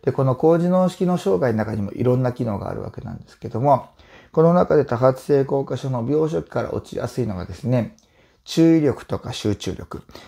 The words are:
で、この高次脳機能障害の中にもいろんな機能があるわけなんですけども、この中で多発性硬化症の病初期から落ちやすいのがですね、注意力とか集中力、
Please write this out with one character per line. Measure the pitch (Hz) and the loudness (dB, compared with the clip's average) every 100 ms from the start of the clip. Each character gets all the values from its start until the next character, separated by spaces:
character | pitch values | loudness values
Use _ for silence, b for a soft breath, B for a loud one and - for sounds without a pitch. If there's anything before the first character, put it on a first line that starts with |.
で、 | - | -4
こ | 127 | 0
の | 131 127 | 0 2
高 | 160 165 | 4 4
次 | 175 | 2
脳 | 185 185 | 2 2
機 | - 180 | 0 -2
能 | 175 | 0
障 | 196 185 | 0 0
害 | 135 | 2
の | 110 | 0
中 | 107 110 | -2 -4
に | |
も | 101 | -6
い | - | -2
ろ | 120 123 | 0 2
ん | |
な | 127 | 0
機 | 120 117 | -2 -4
能 | 98 | -4
が | 95 | -6
あ | |
る | 107 | -8
わ | 101 | -10
け | - | -12
な | - | -14
ん | - | -14
で | - | -16
す | _ | _
け | 113 | -10
ど | 110 | -2
も、 | 139 127 - b b b b | 2 2 0 b b b b
こ | - | 2
の | 165 | 4
中 | 175 185 156 | 4 4 4
で | 135 | 2
多 | 117 | 2
発 | 131 131 | 2 2
性 | - 143 139 | 2 2 2
硬 | 139 | -2
化 | 139 127 | -2 -6
症 | 135 | -4
の | 127 117 | -4 -2
病 | 151 156 | 0 0
初 | 165 | -2
期 | - | -4
か | 120 | -6
ら | 117 | -4
落 | - - | -6 -8
ち | - | -8
や | - | -6
す | - | -4
い | 113 | -4
の | 92 | -6
が | 87 | -10
で | |
す | 90 117 | -8 -2
ね、 | 123 107 - b b b b - | -2 -2 -8 b b b b -4
注 | - 165 165 | 2 4 6
意 | |
力 | 147 113 - | 2 -2 -6
と | 95 | -8
か | - | -8
集 | - 107 101 | -6 -4 -2
中 | - - | -4 -8
力、 | - - - B | -10 -14 -16 B